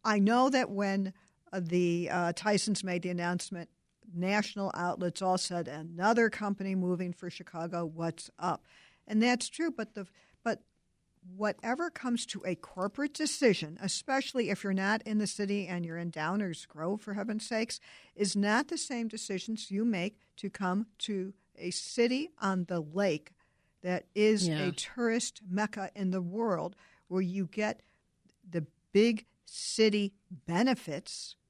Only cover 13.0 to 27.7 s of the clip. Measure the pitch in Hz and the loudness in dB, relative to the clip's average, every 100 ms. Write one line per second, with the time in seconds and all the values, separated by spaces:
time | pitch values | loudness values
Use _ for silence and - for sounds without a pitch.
13 | 294 - 311 - 262 185 151 165 190 - | -4 -2 -4 4 4 4 -2 -6 -4 -4
14 | - 269 269 254 233 202 202 190 196 220 | 0 0 0 -2 0 -2 0 0 0 0
15 | 220 214 202 - 196 202 185 175 170 165 | 0 0 0 -2 -2 -2 -2 -4 -4 -4
16 | 170 156 156 202 196 139 - 151 170 214 | -6 -2 0 0 -2 -6 -12 -6 -4 -4
17 | 214 202 220 214 - 220 226 - - - | -4 -6 -4 -6 -2 -2 -2 -6 -12 -20
18 | - - 202 202 202 220 294 330 - 240 | -20 -2 0 2 4 2 2 -4 -4 -4
19 | 226 220 - 190 - 220 - 196 233 196 | -4 -6 -6 -6 -4 -6 -4 0 2 2
20 | 185 - _ - 196 - 190 190 220 - | -2 -6 _ -10 -10 -2 0 0 -2 -6
21 | - 196 190 - _ - 180 - - - | -4 -2 -4 -10 _ -8 -6 -6 -4 2
22 | 233 254 330 _ 196 190 175 175 151 175 | 4 4 -2 _ 0 2 0 -2 -2 2
23 | 202 151 - _ _ _ _ _ 180 180 | 2 2 -4 _ _ _ _ _ -2 -2
24 | - 202 214 214 180 151 143 - - - | -2 4 6 6 4 2 0 -2 -8 -2
25 | 233 233 - - 202 190 208 214 190 208 | 0 2 -2 -8 -4 -2 -2 -4 -8 -2
26 | 185 185 175 202 226 170 165 - - _ | 0 0 -2 -2 0 0 -2 -8 -20 _
27 | _ 185 185 196 180 - 214 | _ 0 0 -2 -2 -2 -2